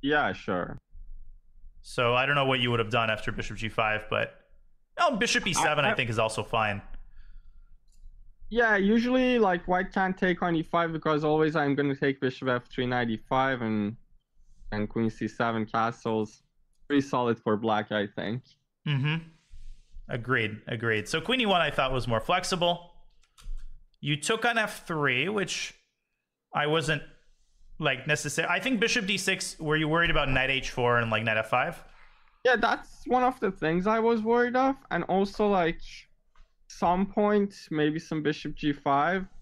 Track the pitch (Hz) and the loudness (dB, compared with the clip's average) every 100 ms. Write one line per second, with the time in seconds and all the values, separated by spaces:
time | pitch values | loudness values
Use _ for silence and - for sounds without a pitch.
0 | 139 151 113 92 - 90 - - _ - | 2 2 2 -2 -2 -2 -2 -8 _ -16
1 | - - - - - - - - - - | -12 -12 -14 -18 -20 -20 -20 -20 -10 0
2 | 120 123 135 143 135 131 120 117 107 117 | 2 2 2 2 2 2 2 2 2 2
3 | 113 107 - 107 104 104 110 - 110 107 | 2 0 -4 -6 -8 -6 -6 0 0 0
4 | - 110 110 - _ - - _ _ - | -2 -2 -2 -6 _ -20 -20 _ _ 0
5 | 349 233 233 240 208 156 156 147 139 - | 0 2 0 0 0 0 2 2 2 0
6 | 120 113 110 110 107 117 107 101 - - | -2 0 0 -2 -2 0 0 -2 -8 -14
7 | - - - - - - - - _ - | -14 -18 -16 -16 -18 -20 -20 -20 _ -20
8 | - - - - - 220 226 208 196 226 | -20 -20 -20 -16 -4 2 4 4 4 4
9 | 240 254 254 247 208 180 180 180 190 - | 4 2 4 4 4 2 0 0 0 0
10 | 190 185 185 185 180 165 160 175 170 160 | 0 2 0 2 0 0 0 0 0 0
11 | 156 151 156 156 156 156 143 139 143 135 | 0 2 2 4 4 2 0 2 0 0
12 | 139 135 131 127 131 123 - - 123 123 | -2 0 -4 -2 -2 -2 -2 -4 -2 0
13 | 117 110 - 131 135 127 113 107 104 113 | 0 -4 -2 0 0 0 -2 -2 -2 -6
14 | - - _ _ - - - 104 107 - | -18 -20 _ _ -20 -18 -8 -6 -4 -2
15 | 113 - 110 - 117 113 110 117 113 117 | -2 -2 -8 -2 0 0 -2 0 -2 -2
16 | 117 110 107 - _ _ _ _ - 143 | -4 -2 -4 -8 _ _ _ _ 0 0
17 | 139 131 123 110 - 107 113 107 104 107 | 2 0 0 0 0 0 2 0 0 -2
18 | 101 - 87 120 - _ _ _ - 139 | -2 -4 -6 -6 -10 _ _ _ -4 -2
19 | 143 160 165 _ _ - - - - - | 0 -4 -8 _ _ -14 -14 -14 -18 -18
20 | - 123 117 127 107 107 - 120 113 110 | -10 -8 -2 0 0 -6 -8 -4 0 -2
21 | - 160 160 262 220 180 151 139 135 131 | -2 -6 -2 -2 2 2 2 0 0 0
22 | 120 117 - 180 180 185 175 170 - - | 0 -2 0 -2 0 -2 0 -2 -6 -20
23 | - _ _ _ - - - - - _ | -20 _ _ _ -8 -8 -8 -14 -20 _
24 | 143 147 - 226 240 226 214 - - 160 | -4 -4 -2 -2 0 0 -2 -6 -6 -2
25 | 143 123 160 208 185 - - - _ _ | 0 0 0 -2 -4 -6 -8 -12 _ _
26 | _ _ _ _ _ - 147 160 147 151 | _ _ _ _ _ -2 0 0 0 -4
27 | - - _ _ _ _ - - 151 127 | -4 -20 _ _ _ _ -20 -4 -2 -2
28 | 123 151 151 151 156 180 214 247 226 247 | -2 -2 -2 -2 0 0 0 0 2 0
29 | 190 196 - 185 - - 156 156 151 165 | 0 -2 0 -2 -4 -6 0 0 2 2
30 | 170 160 139 131 131 135 127 - 123 120 | 4 2 2 0 2 -2 -4 0 2 4
31 | 117 110 113 110 110 127 147 165 - - | 2 0 2 0 0 0 0 -4 -18 -20
32 | - _ _ _ 247 240 226 254 - - | -20 _ _ _ 2 2 2 0 -6 -16
33 | - 247 247 262 208 190 151 170 185 226 | 0 2 2 2 -4 -2 0 2 2 2
34 | 226 233 214 240 240 247 269 269 - 170 | 2 2 2 2 4 4 2 0 -4 -4
35 | - 185 196 - 208 196 165 165 - - | 0 2 0 2 2 4 2 0 -10 -16
36 | - _ _ - - _ _ - 175 180 | -20 _ _ -20 -20 _ _ -2 2 2
37 | 196 214 208 208 202 - - 156 151 156 | 0 2 4 4 0 -4 -6 0 0 0
38 | - 160 147 156 151 151 151 143 151 139 | -4 -2 -2 -4 -8 -4 -2 -2 0 2
39 | 151 190 190 - | 2 -2 -6 -14